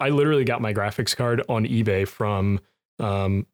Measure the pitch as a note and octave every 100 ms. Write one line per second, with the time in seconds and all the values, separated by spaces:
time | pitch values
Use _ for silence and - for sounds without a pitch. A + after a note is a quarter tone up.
0 | C3+ C#3+ D3 D3 A#2 A#2 A2 G#2 G2+ -
1 | A2+ - A#2+ A#2 - A2+ A2 A2+ G#2+ F#2+
2 | G2 - G#2 G2+ G2 G2 - _ _ -
3 | G#2+ G2 G2 G2 -